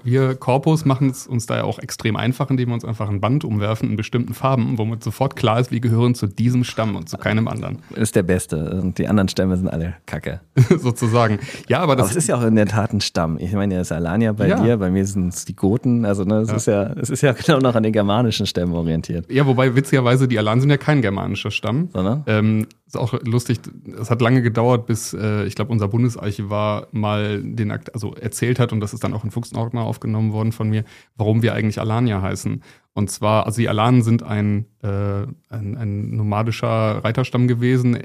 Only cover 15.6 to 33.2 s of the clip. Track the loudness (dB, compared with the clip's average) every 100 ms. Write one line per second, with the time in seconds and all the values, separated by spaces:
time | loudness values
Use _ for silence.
15.6 | 0 2 2 2 2 0 0 0 0 0
16.6 | 0 0 0 -4 -6 0 0 2 2 4
17.6 | 4 2 2 2 2 2 2 0 -2 -2
18.6 | -2 0 0 -2 -2 -6 -2 2 4 4
19.6 | 4 2 2 2 4 4 4 2 2 2
20.6 | 4 2 2 2 2 0 -2 -4 -4 -4
21.6 | -2 -2 -2 -2 -2 -2 0 2 4 2
22.6 | -2 _ _ -6 -4 -4 -2 0 0 -2
23.6 | -4 -18 -16 -12 -4 0 4 4 2 2
24.6 | 2 2 0 -4 -4 -4 -2 0 -2 -4
25.6 | -2 0 0 2 0 0 -6 -6 -4 -2
26.6 | -2 -2 -6 -4 0 0 -2 -4 -6 -4
27.6 | -4 -4 -8 -10 -10 -8 -10 -4 -2 0
28.6 | 0 -2 -4 -6 -6 -6 -6 -8 -8 -6
29.6 | -4 -4 -4 -6 -4 -2 0 0 -2 -2
30.6 | -2 -2 -4 -12 _ -2 2 4 2 2
31.6 | 0 -2 -2 0 2 0 -2 -4 -4 -6
32.6 | -10 -20 _ -4 -4 -2